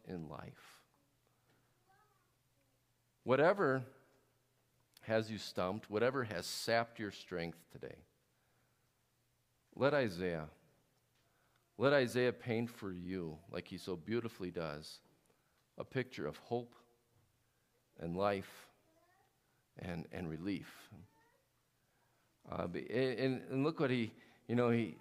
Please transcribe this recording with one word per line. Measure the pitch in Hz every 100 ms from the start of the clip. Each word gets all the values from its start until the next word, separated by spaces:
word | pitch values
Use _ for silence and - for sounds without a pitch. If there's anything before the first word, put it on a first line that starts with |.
| -
in | 92 78
life? | 76 - - - - _ _ _ _ _ _ _ _ _ _ 370 381 403 392 _ _ _ _ _ _ _ _ _ _
Whatever | - 131 160 202 156 131 120 - - _ _ _ _ _ _ _ _ -
has | - 110 110
you | 107
stumped, | - - 92 107 -
whatever | 104 120 135
has | 117 87 90
sapped | - - 117 117 -
your | 104
strength | - - 87 85 - -
today, | - 65 - - _ _ _ _ _ _ _ _ _ _ _ _ _ _ _ _ -
let | 127
Isaiah, | 143 120 87 92 82 78 - _ _ _ _ _ _ _ _ _ _ _ -
let | 127
Isaiah | 143 123 123 123
paint | 120 - 113 117
for | - 101
you, | 90 87 95 85 78 -
like | - 85
he | 90
so | - 90
beautifully | 80 113 117 - 90
does, | 87 80 73 76 - - _ _ _ _ _ _ -
a |
picture | - 135 123 - 73
of | -
hope | - 117 117 - _ _ _ _ _ _ _ _ _ _ _ -
and | 82 87
life | 101 101 98 - - _ _ _ _ _ _ _ _ _ _ -
and, | 90 87 -
and | - 87
relief. | 78 90 90 - - - 78 95 _ _ _ _ _ _ _ _ _ _ _ _ _ -
Uh, | - 87
be-, | 87 -
and, | 120 131 110 131 131 -
and | 135
look | 147 160
what | 143
he, | 123 110 - - - -
you | 120
know, | 120
he, | 117 - -